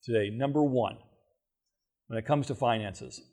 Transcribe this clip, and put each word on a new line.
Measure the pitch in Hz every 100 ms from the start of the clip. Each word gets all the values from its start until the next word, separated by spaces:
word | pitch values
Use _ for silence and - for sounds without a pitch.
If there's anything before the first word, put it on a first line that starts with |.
today. | - 113 101
Number | 110 139 143
one, | 147 131 104 - - _ _ _ _ _ _ _ _ _ _
when | 113
it | 113
comes | 147 139
to | 127
finances | 127 113 104 92 - - -